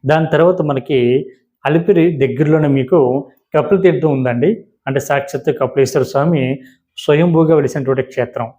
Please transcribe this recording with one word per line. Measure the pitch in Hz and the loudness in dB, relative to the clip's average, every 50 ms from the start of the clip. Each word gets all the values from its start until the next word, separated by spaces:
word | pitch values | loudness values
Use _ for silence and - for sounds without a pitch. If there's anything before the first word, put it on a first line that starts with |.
| - | 0
దాని | 135 156 160 160 147 | 2 0 0 2 0
తర్వాత | 156 147 165 180 180 175 | 2 2 4 2 2 0
మనకి | 160 147 139 131 123 - 147 127 120 120 127 139 - - - _ _ _ _ _ - | -2 -2 -2 -4 -2 0 0 2 2 2 2 0 -2 -6 -16 _ _ _ _ _ -4
అలిపిరి | 139 151 165 170 - 196 170 160 180 165 131 | 0 0 0 2 2 2 2 2 0 2 0
దగ్గరలోనే | 135 139 139 131 151 147 156 156 151 143 | -2 -2 0 -2 0 2 2 2 2 2
మీకు | 139 135 127 - 190 160 135 123 127 143 143 - _ _ _ _ | 0 0 0 2 2 2 2 2 0 -4 -6 -8 _ _ _ _
కపిల | - 151 147 147 202 185 | -2 -2 0 2 0 2
తీర్థం | 180 180 160 139 156 156 | 4 2 2 2 0 0
ఉందండి. | 139 131 127 127 120 120 135 180 226 - - _ _ _ _ | 0 0 -2 -2 0 0 0 0 0 -2 -8 _ _ _ _
అంటే | 135 135 139 | -4 -4 -4
సాక్షాత్తు | 135 - 143 139 139 - - 135 - 160 | -2 -2 -4 -4 -2 -6 -10 -4 -4 -4
కపిలేశ్వర | 131 - 131 120 - 139 135 127 - 147 127 | -2 -2 -4 -2 0 0 0 0 0 -2 -2
స్వామి | - - 139 143 175 170 143 131 127 139 135 - - _ _ _ _ _ - | 0 -2 -2 0 0 0 0 0 -2 -4 -6 -10 -20 _ _ _ _ _ -8
స్వయంభూగా | - - 147 151 170 175 160 160 160 156 165 | -2 0 2 2 2 2 2 2 2 4 2
వెలిసినటువంటి | 151 143 131 - 151 131 131 131 135 131 - | 2 2 0 -4 -4 -2 -2 -2 -2 -4 -6
క్షేత్రం. | - 135 120 - - 131 117 117 - | -4 -6 -6 -6 -6 -8 -8 -8 -12